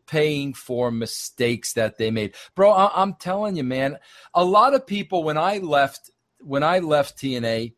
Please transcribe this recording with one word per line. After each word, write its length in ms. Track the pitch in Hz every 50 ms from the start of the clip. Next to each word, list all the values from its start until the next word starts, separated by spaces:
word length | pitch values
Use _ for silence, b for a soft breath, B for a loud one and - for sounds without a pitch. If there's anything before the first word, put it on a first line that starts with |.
| _
paying 480 | - 160 156 151 156 151 143 139 139 127
for 360 | - - - 123 120 123 120
mistakes 840 | 117 113 113 107 - - - - - - 123 120 120 113 - - -
that 240 | 117 110 107 - -
they 120 | 113 110
made. 240 | 113 110 107 98 B B B B _
Bro, 160 | 185 196 208
I, 320 | 208 190 196 202 - 175
I'm 120 | 196 202 170
telling 420 | - - 180 185 202 214 208 190
you, 80 | 160 131
man, 340 | 123 131 131 135 139 147 B B B B B B B -
a 100 | 175 180
lot 280 | 180 196 208 233 262
of 140 | 277 262 269
people, 360 | - 202 202 190 - 196 175
when 140 | 156 156 151
I 220 | 156 165 190 208 208
left, 520 | 190 160 147 143 139 123 - - - - _ _ _ _ _ _
when 220 | - 151 135 139
I 160 | 147 160 180 185
left 400 | 175 156 151 147 139 - - -
T 180 | - 135 127
N 80 | 120 117
A 300 | 113 113 110 117 117 -